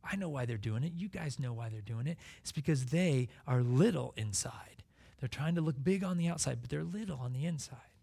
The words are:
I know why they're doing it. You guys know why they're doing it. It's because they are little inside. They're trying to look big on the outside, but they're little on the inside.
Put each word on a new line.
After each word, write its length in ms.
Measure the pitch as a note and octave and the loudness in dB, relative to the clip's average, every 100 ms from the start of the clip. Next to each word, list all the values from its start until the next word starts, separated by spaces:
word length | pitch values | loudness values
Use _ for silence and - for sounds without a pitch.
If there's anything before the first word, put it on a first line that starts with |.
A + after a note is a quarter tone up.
I 120 | - G3 | -4 -4
know 140 | F3+ | -2
why 160 | C#3+ B2 | -2 -2
they're 120 | A2+ | -2
doing 260 | G#2+ A2 | 0 0
it. 100 | D#3 | 0
You 140 | E3+ G3+ | -2 -6
guys 320 | F#3 D#3+ C3 | -4 -6 -4
know 140 | B2+ | -4
why 160 | A#2 A#2 | -4 -6
they're 120 | A2 | -8
doing 260 | G2+ A2+ C3 | -6 -4 -2
it. 100 | E3+ - - | -4 -10 -14
It's 100 | - | -8
because 360 | - C#3+ D3 B2+ | -4 2 2 4
they 420 | D#3+ F#3 C#3 A#2+ - - | 2 4 4 2 -4 0
are 140 | B2+ | 4
little 520 | B2 B2+ G#3 G3+ B2 - | 6 6 6 4 -2 -4
inside. 680 | G#2+ F#2+ - - - - - _ - - | -2 -2 -4 -8 -16 -20 -20 _ -20 -8
They're 100 | C3 | -6
trying 260 | - D3+ F3 | -2 0 2
to 60 | |
look 200 | D#3 C3 | 2 0
big 220 | C3+ F#3+ | 2 2
on 140 | F#3 F3 | 2 2
the 100 | E3+ | 2
outside, 320 | E3+ - A#2+ | 2 0 -2
but 100 | A#2 | -4
they're 140 | D3 | -4
little 360 | D#3+ G3 G#3+ B2+ | -4 -6 -6 -4
on 120 | B2 | -4
the 140 | B2+ D#3+ | -2 -2
inside. 320 | D#3+ - B2+ - _ | -2 -6 -14 -20 _